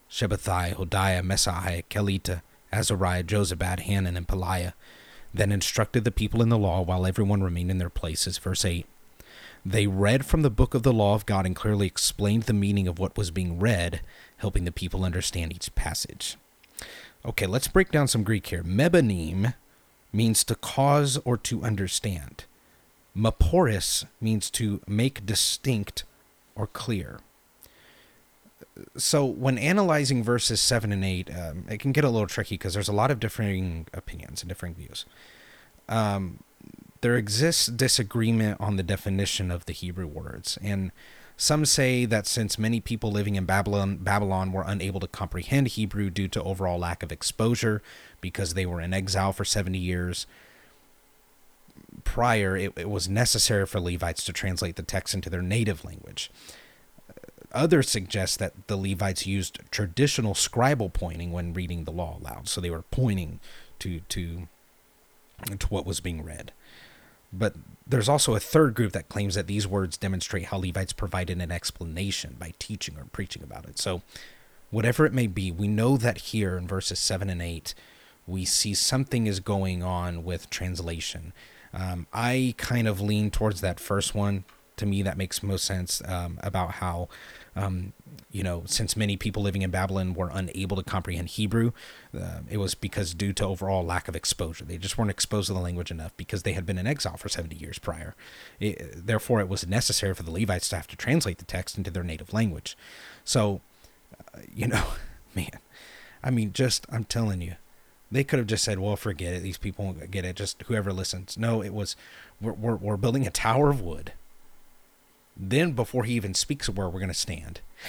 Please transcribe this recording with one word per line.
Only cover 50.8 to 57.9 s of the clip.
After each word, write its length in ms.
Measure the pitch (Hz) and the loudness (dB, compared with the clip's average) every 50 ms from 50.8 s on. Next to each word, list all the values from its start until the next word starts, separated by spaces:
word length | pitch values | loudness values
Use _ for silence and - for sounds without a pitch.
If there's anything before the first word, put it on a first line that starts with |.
| _ _ - _ _ _ _ _ _ _ _ _ - - _ _ _ - _ - - - - - - | _ _ -20 _ _ _ _ _ _ _ _ _ -20 -20 _ _ _ -20 _ -20 -20 -20 -20 -4 -4
prior, 520 | - - - 120 123 117 107 101 95 95 | -2 2 4 4 4 4 4 4 2 2
it, 180 | 95 98 98 - | 0 -2 -2 -4
it 140 | - 85 104 | -6 -4 -2
was 200 | 104 98 82 95 | -2 -2 -2 0
necessary 560 | 98 110 120 113 - 113 - - 113 101 98 | 2 2 4 4 4 4 4 4 4 2 2
for 140 | - - 101 | 2 0 -2
Levites 440 | 87 87 87 80 85 85 82 - - | 0 0 -2 0 -2 -2 -2 -4 -6
to 80 | - 82 | -6 -6
translate 420 | - - 95 90 87 107 87 82 | -4 -2 -2 -2 -2 -2 -4 -4
the 80 | - 82 | -6 -8
text 300 | - - 95 - - - | -4 -4 -4 -2 -2 -4
into 160 | 95 85 87 | -4 -4 -2
their 120 | 85 87 | -4 -2
native 420 | 90 90 104 120 113 107 92 76 - | 0 0 2 2 2 2 0 -2 -6
language. 460 | - - - - 50 - - - - - - - - - - - - - _ - _ - - - - - - - - - - - - - | -12 -14 -14 -16 -12 -10 -10 -10 -10 -12 -18 -20 -20 -20 -20 -20 -20 -20 _ -20 _ -20 -20 -20 -20 -20 -20 -20 -20 -20 -20 -20 -6 0
Others 360 | 117 151 165 175 147 127 | 2 6 8 8 8 8
suggest 500 | - | 6